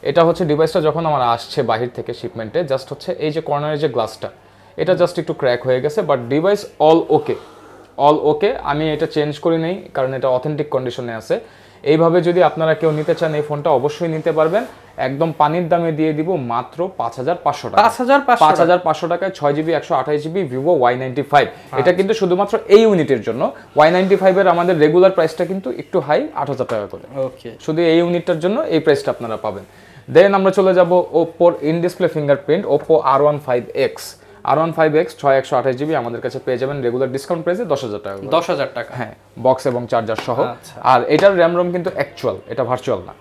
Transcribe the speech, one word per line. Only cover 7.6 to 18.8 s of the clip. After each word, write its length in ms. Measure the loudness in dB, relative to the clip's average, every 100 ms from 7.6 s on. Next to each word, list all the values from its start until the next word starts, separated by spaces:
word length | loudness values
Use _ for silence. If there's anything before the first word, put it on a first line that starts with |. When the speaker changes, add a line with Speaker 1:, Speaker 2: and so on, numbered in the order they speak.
| -20 -20 -18 2
Speaker 1:
all 120 | 2 4 0
okay। 220 | 0 -2 -2 -4
আমি 140 | -4 -2
এটা 120 | -2 -2
চেঞ্জ 180 | -2 -2 -2
করি 120 | -2 0
নাই, 100 | -2 -6 -8
কারণ 160 | -4 -4 -2
এটা 100 | 0 0
অথেন্টিক 300 | -2 -6 -4
কন্ডিশনে 380 | -4 -4 -8 -10 -10
আছে। 140 | -6 -6 -6 -20 -20 -8
এইভাবে 380 | 0 2 4 4 2
যদি 160 | 2 2
আপনারা 240 | 2 -2 0
কেউ 100 | 0
নিতে 220 | 0 -2 -2
চান, 120 | -2 -4
এই 20 |
ফোনটা 280 | -4 -4 0 0
অবশ্যই 280 | 0 -4 -4
নিতে 240 | -2 -2
পারবেন। 320 | 0 0 0 -4 -16 -18 -8
একদম 320 | -6 -2 -2 0
পানির 320 | 0 0 0
দামে 200 | 0 0 0
দিয়ে 140 | -2
দিব 160 | -2 -2 -4 -4
মাত্র 380 | -6 -6 -6 -6 -4
পাঁচ 160 | -8 -4
হাজার 180 | -6 -2
পাঁচশো 240 | -4 -4 0
টাকা। 120 | 2
Speaker 2:
পাঁচ 120 | 2 0
হাজার 200 | 2 2 2
পাঁচশো 180 | 4
Speaker 1:
পাঁচ 120 | 4 4
হাজার 160 | 4 4